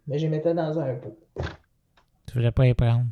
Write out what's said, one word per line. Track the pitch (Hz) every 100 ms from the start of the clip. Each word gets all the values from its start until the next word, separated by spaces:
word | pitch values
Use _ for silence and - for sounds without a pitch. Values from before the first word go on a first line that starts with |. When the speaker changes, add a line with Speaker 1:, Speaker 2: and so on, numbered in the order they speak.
| -
Speaker 1:
mais | 143
je | 160
les |
mettais | 156 165
dans | 170 160 160
un | 139 120
pot. | 104 - _ - - - _ _ _ _ _ _ -
Speaker 2:
Tu |
voulais | 123 117
pas | -
les | 127
prendre ? | 123 117 120 120